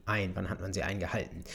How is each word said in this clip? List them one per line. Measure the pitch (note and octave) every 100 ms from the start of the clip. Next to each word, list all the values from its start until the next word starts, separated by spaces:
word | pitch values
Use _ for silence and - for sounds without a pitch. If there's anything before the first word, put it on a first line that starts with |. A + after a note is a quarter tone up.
| -
ein, | G#2+ F#2+ F2+
wann | F#2+
hat | G#2+
man | F#2+
sie | G2
eingehalten. | F2+ G2 E2+ A2+ - E2 -